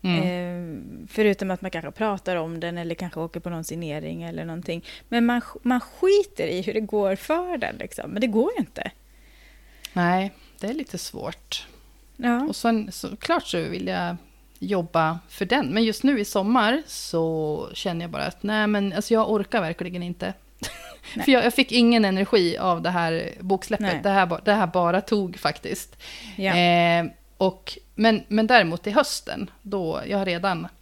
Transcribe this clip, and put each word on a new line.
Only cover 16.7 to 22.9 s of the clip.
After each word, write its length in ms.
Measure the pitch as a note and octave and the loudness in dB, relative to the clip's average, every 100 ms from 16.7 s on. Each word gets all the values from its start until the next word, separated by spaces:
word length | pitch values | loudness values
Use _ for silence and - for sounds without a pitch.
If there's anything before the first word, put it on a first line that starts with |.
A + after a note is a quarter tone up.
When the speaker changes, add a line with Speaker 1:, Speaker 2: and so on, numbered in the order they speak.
| C4+ D#4 | 2 -4
Speaker 1:
så 840 | - - E3+ E3 D#3+ D#3 D3+ - | -12 -4 0 0 0 -2 -4 -6
känner 300 | F3+ G3 E3+ | -6 -4 -4
jag 60 | E3+ | -6
bara 140 | - | -6
att 180 | - - | -6 -4
nej, 240 | G3+ G#3+ G#3+ | -2 0 2
men 260 | G#3 G3+ | 2 0
alltså, 220 | F#3 G#3 | -2 2
jag 160 | A3 A3 | 2 4
orkar 300 | G#3+ G3+ A#3 | 0 0 -2
verkligen 420 | E3 E3+ F3+ F3+ | -2 -4 -6 -6
inte. 320 | F3 F3 F#3 G3 _ _ | -8 -6 -8 -8 _ _
<laughs> 560 | - - - - - | -14 -12 -18 -18 -12
Speaker 2:
Nej. 100 | A3+ | -2
Speaker 1:
För 80 | - | 6
jag, 120 | B3+ | 6
jag 100 | A#3+ | 6
fick 180 | A#3+ C4+ | 2 2
ingen 320 | A#3+ A#3 A#3 | 6 6 6
energi 540 | G3+ F#3+ G3 A3 F3 - | 4 2 4 4 4 0
av 240 | F#3 E3+ | 0 0
det 80 | E3+ | 0